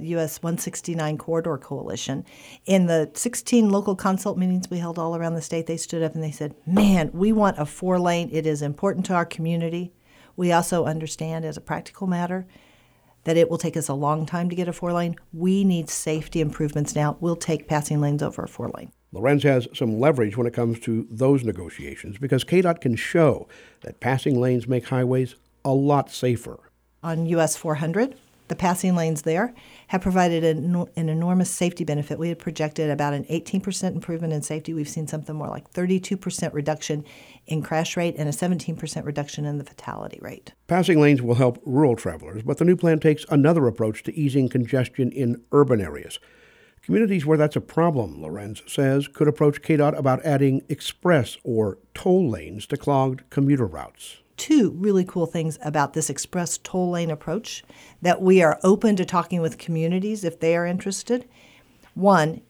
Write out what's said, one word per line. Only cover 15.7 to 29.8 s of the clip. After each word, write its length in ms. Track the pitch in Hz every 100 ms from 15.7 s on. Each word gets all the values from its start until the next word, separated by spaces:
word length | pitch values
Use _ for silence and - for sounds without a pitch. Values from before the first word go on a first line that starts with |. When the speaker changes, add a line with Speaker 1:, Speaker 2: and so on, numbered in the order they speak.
| 170 151
Speaker 1:
safety 500 | - 156 156 - 165
improvements 540 | 151 - 151 147 147 151
now. 220 | 147 143
We'll 160 | 170 170
take 320 | - 156 -
passing 320 | 151 147 147
lanes 220 | 143 147
over 200 | 147 -
a 40 | -
four 220 | - 117
lane." 220 | - - _ _
Speaker 2:
Lorenz 280 | 95 127 143
has 240 | 143 131 117
some 260 | - 120 110
leverage 380 | 147 135 110 117
when 80 | 123
it 80 |
comes 260 | 120 117 113
to 260 | - 113 117
those 340 | 113 131 139
negotiations 760 | 113 90 85 - 69 - - 104
because 240 | 135 131
K 180 | - 180
dot 200 | 180 165
can 140 | 127 113
show 520 | - 170 151 101 - - - _
that 180 | - -
passing 400 | 120 131 151 123
lanes 280 | 127 123 117
make 220 | 123 -
highways 460 | 131 127 127 127 - _ _ 139
a 60 |
lot 380 | 135 143 143 -
safer. 480 | - 127 117 120 - _ _ _ _
Speaker 1:
On 240 | 165 160 165
U 140 | 165
S 160 | 156 -
four 200 | 165 147
hundred, 400 | 165 190 262 - _ _ -
the 60 | 165
passing 400 | 175 180 190 175
lanes 280 | 160 151
there 300 | 165 170 247 - - -